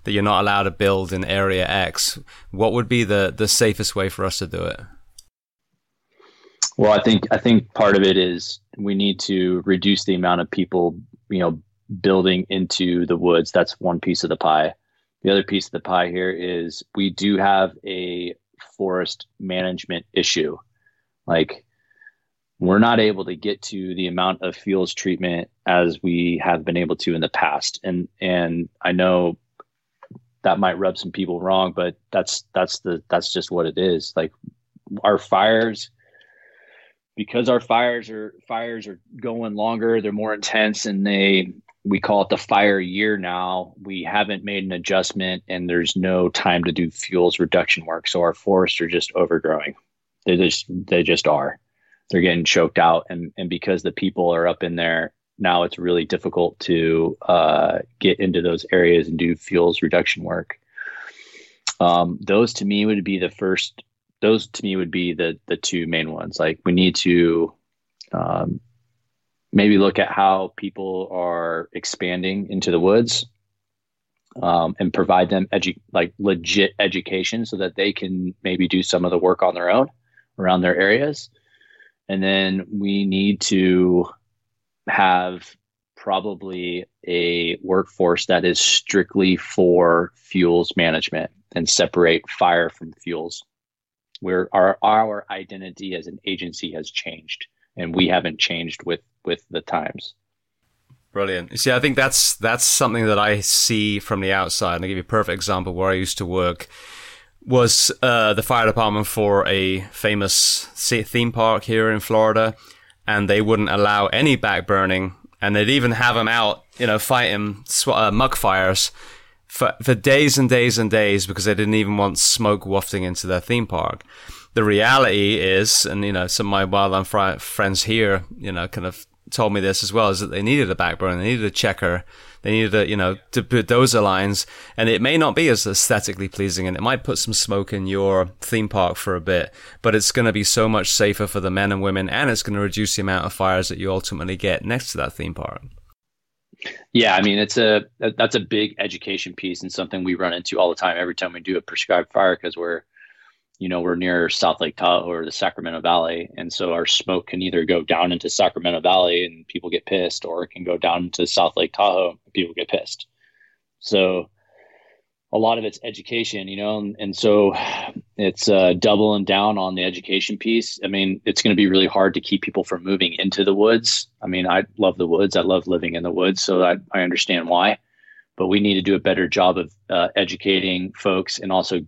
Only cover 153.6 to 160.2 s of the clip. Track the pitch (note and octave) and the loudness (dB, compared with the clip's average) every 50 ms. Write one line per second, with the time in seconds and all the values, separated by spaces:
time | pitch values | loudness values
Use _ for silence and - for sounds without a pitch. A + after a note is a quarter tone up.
153.6 | F#2+ F2+ F2+ F2 E2+ F2+ F2 F2 F2+ F2+ F2 F2 E2+ D#2+ - - F#2+ E2+ D#2+ - | -6 -4 -4 -2 -2 -2 -2 -2 -2 0 0 0 0 0 0 0 0 0 0 -2
154.6 | E2 D#2 - - F2+ F2 F2 F2+ E2+ F2 F2 E2 E2 D2+ - - G2 F2+ - - | -4 -6 -4 -2 2 2 2 2 0 -2 -6 -6 -6 -8 -6 -4 -4 -4 -4 -6
155.6 | E2 E2 E2 D#2+ D#2+ E2+ E2+ E2+ E2 E2 E2+ E2+ E2 - - - E2+ E2+ - - | -10 -8 -8 -4 0 0 2 2 0 0 -4 -6 -8 -10 -12 -12 -12 -10 -6 -6
156.6 | F#2+ F2 E2 E2+ E2 - - - - - F#2 F2 - - - F2+ F#2 F2+ E2+ E2+ | -4 -2 -2 -2 0 0 -2 -2 0 -2 -2 -4 -4 -6 -6 -6 -4 -2 -2 -2
157.6 | D#2+ D#2+ F2+ E2+ D#2 - E2 E2 F2 F2 F2 E2+ - E2+ - - G2 F2 - E2 | 0 2 0 0 0 0 0 0 2 0 0 -4 -4 -4 0 2 0 0 0 -2
158.6 | F2 F2 F2 D#2+ E2 F2+ F#2 F#2 F2+ F2 F2 F2 F2+ E2+ E2 E2 D#2+ - - E2+ | -4 -2 -2 0 2 2 4 4 4 4 2 0 -2 -4 -8 -16 -20 -12 -12 -10
159.6 | F2 F2 F2 - - - G2 F#2+ F2+ E2+ - - | -8 -6 -6 -6 -4 -2 -2 -2 -2 -4 -4 -8